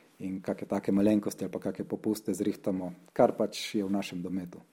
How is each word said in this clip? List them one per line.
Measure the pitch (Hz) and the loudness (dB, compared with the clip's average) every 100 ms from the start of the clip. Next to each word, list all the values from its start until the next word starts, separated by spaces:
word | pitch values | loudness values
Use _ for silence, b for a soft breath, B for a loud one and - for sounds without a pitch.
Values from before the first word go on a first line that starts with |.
| B - | B -10
in | 95 95 | -6 -6
kake | - 95 - | -4 -6 -2
take | 98 - | -2 2
malenkosti | 98 107 107 101 - | 4 6 6 2 -6
ali | 92 | -6
pa | - | -4
kake | 98 95 | -6 -4
popuste | 101 104 110 101 - | -6 -2 -2 -2 -2
zrihtamo, | 92 101 - 107 92 90 90 - | 0 0 0 -2 -2 -4 -10 -6
kar | - 120 - | 4 4 4
pač | 104 - - 110 | -2 -2 -4 -2
je | |
v | 95 | 0
našem | 98 - 90 | 0 -2 -6
dometu. | 85 92 87 - - | -4 -4 -6 -14 -20